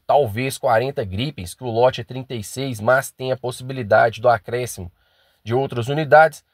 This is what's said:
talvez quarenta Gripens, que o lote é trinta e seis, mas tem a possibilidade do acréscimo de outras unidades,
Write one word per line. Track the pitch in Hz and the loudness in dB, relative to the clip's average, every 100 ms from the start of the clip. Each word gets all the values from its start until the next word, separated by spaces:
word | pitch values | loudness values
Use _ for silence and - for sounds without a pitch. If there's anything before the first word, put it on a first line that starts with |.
| - | 0
talvez | 131 131 101 131 - | 2 2 -2 -4 -4
quarenta | 131 113 131 139 | 0 2 0 -4
Gripens, | 104 92 139 - 87 | -6 -4 -6 -6 -14
que | - | -10
o | 127 | -6
lote | 113 123 131 | 2 2 2
é | |
trinta | 113 131 127 | -8 -12 -10
e | 120 | -10
seis, | 98 - 135 113 | -10 -8 -8 -4
mas | 107 131 135 | 2 2 0
tem | - 131 | -8 -6
a | 127 | -4
possibilidade | 120 127 127 131 110 107 120 107 | -4 -10 -10 -8 2 4 4 2
do | 120 | 2
acréscimo | 113 - 117 123 - 87 - _ _ _ _ | 2 0 -6 -6 -10 -14 -16 _ _ _ _
de | 107 | -4
outras | 120 135 120 117 | -2 0 -4 -2
unidades, | 147 151 147 160 151 _ | -2 6 6 6 2 _